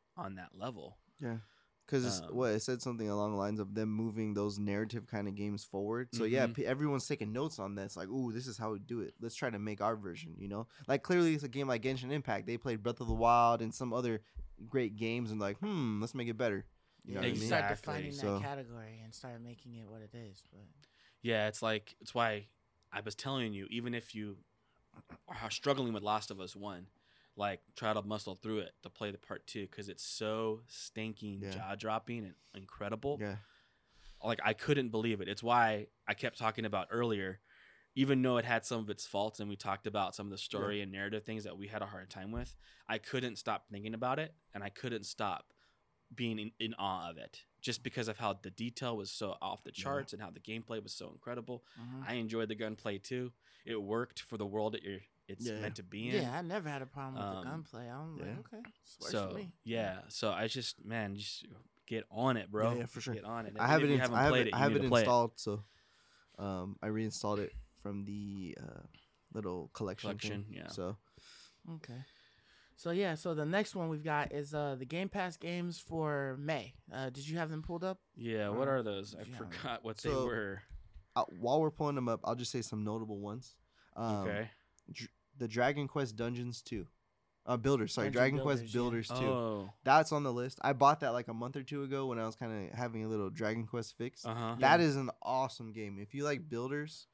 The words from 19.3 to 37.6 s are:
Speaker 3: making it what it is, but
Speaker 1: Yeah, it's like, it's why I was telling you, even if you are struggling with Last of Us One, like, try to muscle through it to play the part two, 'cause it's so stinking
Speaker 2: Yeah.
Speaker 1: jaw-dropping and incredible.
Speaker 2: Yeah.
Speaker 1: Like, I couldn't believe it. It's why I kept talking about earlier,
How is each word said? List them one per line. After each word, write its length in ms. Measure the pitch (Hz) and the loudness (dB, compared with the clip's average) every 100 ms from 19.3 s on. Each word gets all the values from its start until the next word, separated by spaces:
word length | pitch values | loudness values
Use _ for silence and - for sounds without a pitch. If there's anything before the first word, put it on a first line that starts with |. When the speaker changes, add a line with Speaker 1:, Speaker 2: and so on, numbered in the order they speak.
| 117 | -12
Speaker 3:
making 340 | 120 117 123 117 | -12 -14 -14 -14
it 120 | 104 | -14
what 140 | 110 | -14
it 140 | 107 117 | -14 -14
is, 280 | 110 95 - | -16 -18 -20
but 100 | 95 104 - - _ - _ 117 | -20 -20 -20 -20 _ -20 _ 2
Speaker 1:
Yeah, 220 | 110 107 | 4 4
it's 160 | 107 | 2
like, 320 | 113 107 - - | 0 0 -2 -16
it's 140 | 110 | -4
why 360 | 120 117 104 104 _ _ _ _ | 2 2 2 -6 _ _ _ _
I 100 | 104 | -8
was 140 | 104 - | -6 -6
telling 360 | 135 135 117 | -2 0 0
you, 140 | 98 98 | -2 -6
even 240 | 117 120 120 | -4 -4 -4
if 180 | - | -6
you 240 | 107 104 98 - _ _ _ _ - - - - | -8 -8 -8 -16 _ _ _ _ -20 -20 -18 -14
are 220 | 107 107 | -8 -6
struggling 420 | - 143 139 123 | -2 2 2 2
with 120 | 107 | 0
Last 260 | 104 107 - | 0 0 -2
of 100 | 98 | -8
Us 160 | 92 98 | -10 -8
One, 300 | 101 90 95 _ _ _ _ - | -8 -10 -12 _ _ _ _ -2
like, 280 | 101 92 _ - | 0 0 _ -2
try 180 | 113 107 | 0 2
to 80 | |
muscle 320 | 98 107 104 92 | 0 -2 -4 -6
through 240 | 110 107 | -4 -2
it 160 | 85 - | -4 -10
to 80 | 95 | -16
play 180 | - 107 | -6 -6
the 80 | 98 | -6
part 300 | - 98 - | -8 -10 -8
two, 200 | - 95 | -8 -8
'cause 220 | - 101 | -8 -10
it's 140 | 87 | -8
so 580 | - - 107 110 113 110 117 | -8 -4 0 0 0 -2 -6
stinking 720 | - - 113 110 107 104 98 | -14 -10 -6 -6 -6 -8 -6
Speaker 2:
Yeah. 80 | 98 | -6
Speaker 1:
jaw-dropping 760 | 95 95 101 110 110 - 120 98 | -6 -6 -4 0 -2 -2 -6 -8
and 100 | 78 _ | -12 _
incredible. 640 | 98 95 - 104 110 139 143 | -16 -14 -6 -4 -2 -2 -2
Speaker 2:
Yeah. 180 | 104 104 - - _ _ _ - - - | -2 -6 -10 -20 _ _ _ -20 -20 -6
Speaker 1:
Like, 160 | 113 113 | -2 2
I 100 | 107 | 2
couldn't 360 | 110 - 143 123 | 2 4 4 4
believe 300 | 110 113 104 | 2 2 2
it. 80 | 92 | -2
It's 140 | 104 | 0
why 460 | 117 120 113 107 107 _ - | 6 8 8 6 -2 _ -4
I 80 | |
kept 240 | 104 123 - | 0 -2 0
talking 260 | 110 110 | 0 2
about 260 | 110 98 90 | 0 0 0
earlier, 500 | 117 120 104 95 98 _ - | 2 2 2 0 -4 _ -20